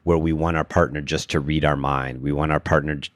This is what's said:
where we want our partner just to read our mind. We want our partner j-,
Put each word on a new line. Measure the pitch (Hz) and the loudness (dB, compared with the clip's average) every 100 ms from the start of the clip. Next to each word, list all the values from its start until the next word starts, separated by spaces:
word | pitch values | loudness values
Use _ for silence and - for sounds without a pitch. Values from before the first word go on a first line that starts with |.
where | - 82 | 0 2
we | 82 | 2
want | 80 82 82 | 0 0 0
our | |
partner | 76 - 76 73 | 0 2 2 0
just | 71 78 - | -4 -4 -2
to | 80 | -2
read | 71 78 73 | 0 2 2
our | 71 | 0
mind. | 69 67 65 64 | 0 -2 -4 -6
We | 69 | -4
want | 71 78 | -2 0
our | 76 | 0
partner | - 78 73 | 2 2 2
j-, | 73 - | -6 -8